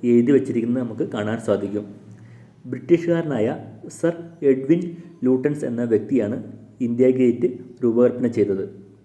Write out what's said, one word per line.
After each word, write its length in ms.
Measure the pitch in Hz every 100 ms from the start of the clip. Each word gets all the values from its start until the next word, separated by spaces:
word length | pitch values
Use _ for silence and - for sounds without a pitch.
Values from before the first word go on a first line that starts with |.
| 120
എഴുതി 260 | 120 120
വച്ചിരിക്കുന്നത് 480 | 139 - 120 117 123
നമുക്ക് 220 | 117 110 190
കാണാൻ 260 | 113 104 113
സാധിക്കും. 460 | - 101 101 104 101 - - - - - - _ 123
ബ്രിട്ടീഷുകാരനായ 800 | 123 - 170 170 165 156 127 110 151 - - -
സർ 240 | - 165 170 - - 143
എഡ്വിൻ 320 | 131 135 170 180 - - -
ലൂട്ടൻസ് 400 | 127 131 143 143 139
എന്ന 160 | 117 120
വ്യക്തിയാണ് 460 | 110 107 131 104 139 - - - -
ഇന്ത്യ 260 | 120 120 127
ഗേറ്റ് 360 | 127 127 117 - - - -
രൂപകൽപ്പന 480 | 120 113 123 - 123
ചെയ്തത്. 380 | 110 101 95 92 - - -